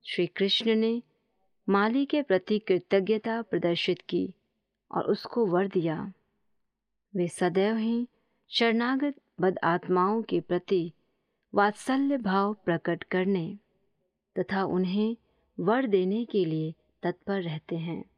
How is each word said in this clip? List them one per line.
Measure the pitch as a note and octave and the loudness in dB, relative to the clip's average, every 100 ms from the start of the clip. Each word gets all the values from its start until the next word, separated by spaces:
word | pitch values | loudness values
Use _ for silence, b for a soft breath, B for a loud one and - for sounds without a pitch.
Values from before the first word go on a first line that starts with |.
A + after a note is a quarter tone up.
श्री | - - F3 | -6 -4 -2
कृष्ण | - G3 - A3+ | 0 0 0 2
ने | A3 A3+ A#3 - _ _ _ _ _ - | 2 2 0 -6 _ _ _ _ _ 0
माली | G3 G#3+ B3+ C#4 | 2 4 0 0
के | D4+ | -2
प्रति | C#4+ F#3+ - G#3+ | 2 0 2 -2
कृतज्ञता | - F3+ - G3 F#3+ A3 A#3 A3+ | 2 0 2 0 2 -2 -2 -6
प्रदर्शित | A3+ E3+ E3+ E3+ - F3 | -4 -2 0 0 -2 -4
की | - F3 F#3 - _ _ _ _ _ | -4 -4 -4 -8 _ _ _ _ _
और | - | -4
उसको | - G3+ - - G#3+ | -2 -4 -4 -2 0
वर | F3 G3 | 2 0
दिया, | F#3+ D#3+ D#3 G3 - _ _ _ _ _ _ _ _ _ G3 | 0 -2 -4 -8 -12 _ _ _ _ _ _ _ _ _ -4
वे | F3 | -4
सदैव | - F3+ F3+ G3+ A3+ | -2 0 2 2 0
ही | A3 A#3 A#3+ _ _ _ _ | 0 -2 -4 _ _ _ _
शरणागत | - A#3 A3+ A#3+ C4 C#4+ C4+ _ - | 0 2 2 0 0 -2 -6 _ -2
बद | F#3 F3+ | 0 2
आत्माओं | E3 F3 F3+ F#3 F#3 A3+ | 0 0 2 2 2 0
के | G#3+ F3 | -2 -4
प्रति | - F3+ - F#3+ E3+ - _ _ _ _ _ | -2 -4 0 0 -2 -10 _ _ _ _ _
वात्सल्य | G3+ G3+ G#3+ - C4 C#4 C#4+ | 2 2 0 -2 0 0 0
भाव | G3+ F#3+ G3+ | 0 2 0
प्रकट | G#3+ - E3 - E3+ | -2 -2 0 0 -4
करने | - F#3 F#3 G3 E3 G3+ _ _ _ _ _ _ _ - | -2 0 2 0 -2 -8 _ _ _ _ _ _ _ -6
तथा | F3+ G3 | -2 -2
उन्हें | F#3 F3+ F#3 G3 G#3+ A#3 _ _ _ - | 0 0 0 0 -2 -4 _ _ _ -4
वर | F3 A#3+ C4 | 0 2 2
देने | G3 F#3 G#3+ | 2 2 -2
के | A#3+ G#3 | -2 0
लिए | E3+ D#3+ D#3 D#3+ _ _ | 0 0 -4 -8 _ _
तत्पर | F3 F3 - G3 | -6 -6 -4 -4
रहते | E3+ D#3 - E3+ | -4 -8 -6 -6
हैं। | E3 D#3+ - | -6 -8 -10